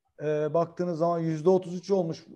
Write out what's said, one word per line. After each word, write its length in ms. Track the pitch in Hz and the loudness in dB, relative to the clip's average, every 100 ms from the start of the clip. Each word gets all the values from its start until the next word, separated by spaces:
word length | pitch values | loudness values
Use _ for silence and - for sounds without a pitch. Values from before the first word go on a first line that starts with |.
| _ - | _ -8
e, 300 | 151 151 151 | -2 -2 0
baktığınız 440 | 160 165 165 180 160 | 0 0 -2 -4 0
zaman 220 | 170 170 | 0 0
yüzde 300 | 165 156 156 | -2 2 4
otuz 260 | 185 185 180 | 4 2 -8
üç 160 | 185 | -2
olmuş. 340 | 196 165 165 - | 0 0 -6 -12